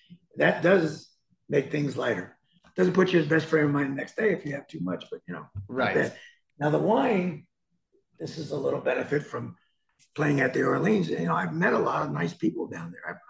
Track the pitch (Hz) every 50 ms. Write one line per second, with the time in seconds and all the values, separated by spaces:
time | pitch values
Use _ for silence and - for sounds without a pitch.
0 | _ - 175 - _ _ - - 147 175 - - 160 175 202 185 160 151 151 -
1 | - _ _ _ _ _ _ _ _ - 139 143 139 - - 151 147 135 123 -
2 | 127 123 107 90 95 - - _ _ _ _ _ _ _ - 185 185 180 - 185
3 | 185 185 - 170 151 143 160 160 151 - 160 156 151 143 143 143 139 135 139 139
4 | 127 - - - 226 214 180 - - 147 139 - - - - - 87 90 87 -
5 | - - - - _ - 87 78 78 - - 98 98 - 127 131 120 104 98 -
6 | - - - - - - - _ _ _ _ - 147 156 151 - 151 185 220 269
7 | 269 254 214 185 180 180 151 - - _ _ _ _ _ _ _ _ _ _ _
8 | _ _ _ - 165 - - 160 151 - 151 143 135 139 139 139 - 131 127 131
9 | 123 - 143 147 147 - - 120 120 120 - _ _ _ _ _ _ _ _ _
10 | _ _ - - 151 147 143 139 131 127 - 135 135 135 135 139 - 202 220 196
11 | 165 - - - 82 165 165 131 - 170 156 165 180 - - - - - - 151
12 | 151 143 147 - - 165 - - - - - - - - - 85 82 85 87 -
13 | - 82 90 - - -